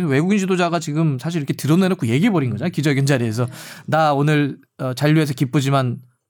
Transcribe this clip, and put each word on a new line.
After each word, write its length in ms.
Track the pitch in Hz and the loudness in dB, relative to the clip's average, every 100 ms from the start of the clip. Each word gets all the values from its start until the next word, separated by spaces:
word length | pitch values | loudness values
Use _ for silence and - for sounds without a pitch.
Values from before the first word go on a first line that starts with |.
| 170 | 0
외국인 320 | 135 175 208 | 0 2 0
지도자가 400 | 190 185 175 170 | 0 0 0 0
지금 400 | 160 147 160 131 | -2 0 0 0
사실 200 | 160 170 | -4 -4
이렇게 160 | 135 | -4
드러내놓고 520 | 139 139 170 190 185 117 | -2 2 2 2 0 0
얘기해버린 440 | 127 233 180 131 | 2 2 2 0
거잖아요. 200 | 104 170 | -2 -4
기자회견 340 | 165 147 135 | -2 0 0
자리에서 440 | 139 135 117 110 123 - - - - | 2 0 0 -2 -4 -6 -18 -16 -4
"나 280 | 151 156 | 0 2
오늘, 440 | 139 147 151 143 - _ - | 2 2 2 0 -4 _ -10
어, 160 | 131 | -8
잔류해서 400 | 127 147 156 151 | -2 2 2 2
기쁘지만 640 | 131 135 151 135 139 127 123 - _ _ | 0 -2 0 0 0 0 -4 -12 _ _